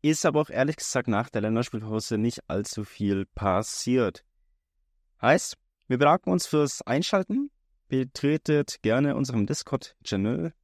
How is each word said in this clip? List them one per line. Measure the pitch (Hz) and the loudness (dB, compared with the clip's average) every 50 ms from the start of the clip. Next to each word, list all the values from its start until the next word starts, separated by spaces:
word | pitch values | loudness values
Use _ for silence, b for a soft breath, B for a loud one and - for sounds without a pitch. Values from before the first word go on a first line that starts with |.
Ist | - 147 160 - - | 4 2 2 4 2
aber | 165 151 151 | 2 2 2
auch | 151 - | 0 0
ehrlich | - 117 131 143 156 | 0 0 0 0 0
gesagt | - - - - 135 120 - | -6 -6 -4 -2 -2 0 0
nach | 110 101 120 - | 0 0 0 -2
der | - 110 | -4 -2
Länderspielpause | 101 110 113 113 120 - - 110 110 110 110 110 110 - 117 104 | -2 0 0 0 -2 -2 -6 -8 -6 -4 -4 -4 -2 -2 -2 0
nicht | 107 120 120 - _ _ | 0 -2 -2 -4 _ _
allzu | - 95 104 - - - 104 | -4 -4 -4 -4 -8 -10 -10
viel | - - - 104 - 196 196 196 _ _ | -10 -8 -4 0 0 0 0 -2 _ _
passiert. | - 104 101 90 92 110 - - - - 120 123 127 120 98 - - _ _ _ _ _ _ _ _ _ _ _ _ _ _ _ _ _ _ _ _ | -4 0 2 2 2 0 -2 -8 -6 -2 0 2 2 2 2 -2 -6 _ _ _ _ _ _ _ _ _ _ _ _ _ _ _ _ _ _ _ _
Heißt, | - 117 147 190 - - - _ _ _ _ _ _ _ | 2 4 4 4 2 -4 -12 _ _ _ _ _ _ _
wir | 127 123 | 0 4
bedanken | 143 147 160 190 _ 196 | 6 6 4 4 _ 0
uns | 180 180 - | 0 0 0
fürs | - - 151 147 139 - - | 0 2 2 2 2 -2 -8
Einschalten. | - - 120 143 180 - - 196 185 _ 202 262 285 285 _ _ _ _ _ _ _ _ | -4 -2 -2 0 0 0 0 0 0 _ -2 -4 -4 -4 _ _ _ _ _ _ _ _
Betretet | - 131 131 127 _ - - 143 151 156 _ - 151 147 143 - - - | -2 -2 -2 -4 _ -2 0 0 0 0 _ 0 2 2 0 -2 -6 -4
gerne | - 107 113 127 143 143 131 | 0 0 2 2 2 0 0
unserem | 131 139 131 123 113 101 | -2 -2 -2 0 -2 0
Discord-Channel. | - 151 - - - - 131 - - _ _ _ - - 95 98 107 120 151 170 165 - _ | 0 -2 -6 -4 -4 -4 -4 -4 -8 _ _ _ -6 -2 -2 0 -2 -2 -2 -4 -6 -8 _